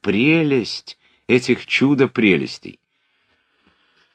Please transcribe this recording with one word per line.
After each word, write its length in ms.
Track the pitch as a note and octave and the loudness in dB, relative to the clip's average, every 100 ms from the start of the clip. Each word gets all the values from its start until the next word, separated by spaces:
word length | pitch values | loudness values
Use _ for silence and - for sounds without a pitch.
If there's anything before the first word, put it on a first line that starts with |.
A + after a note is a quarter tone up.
прелесть 960 | G2+ G2+ C#3 E3 D3+ C3+ G2 - - - _ _ - | -4 0 2 2 0 -2 -2 -8 -16 -20 _ _ 0
этих 380 | B2 B2+ A#2+ | 0 2 -4
чудо-прелестей?» 1120 | - - C#3 C3+ B2+ - G#2+ D#2+ B1+ - - - _ _ _ _ _ _ _ _ _ _ _ _ _ | -2 0 2 2 0 2 2 2 -2 -10 -20 -20 _ _ _ _ _ _ _ _ _ _ _ _ _